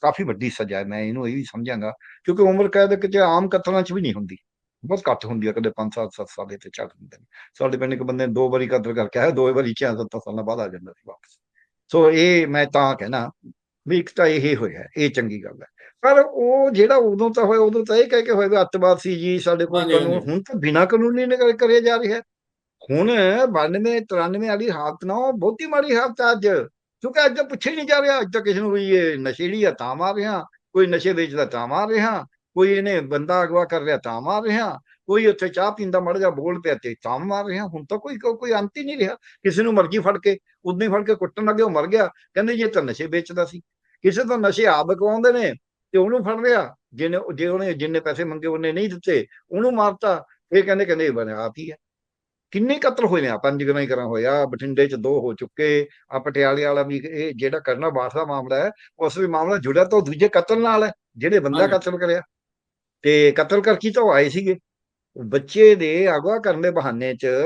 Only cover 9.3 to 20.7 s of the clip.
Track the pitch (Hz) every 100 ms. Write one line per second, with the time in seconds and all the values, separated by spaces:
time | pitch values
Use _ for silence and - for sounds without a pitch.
9.3 | 135 131 131 127 113 131 113 107 113 -
10.3 | 110 107 117 101 90 90 - - - _
11.3 | _ _ _ _ _ - 165 156 160 175
12.3 | 175 151 147 143 139 135 127 104 127 120
13.3 | _ - - _ _ 147 180 175 - 165
14.3 | 156 143 123 104 92 - 151 147 135 113
15.3 | 104 92 135 - _ - - 254 277 -
16.3 | 262 240 269 269 202 220 262 226 202 226
17.3 | 220 208 220 214 226 220 220 247 240 233
18.3 | 202 196 202 185 190 180 180 190 175 180
19.3 | 180 175 170 170 175 165 160 170 175 139
20.3 | 180 190 226 147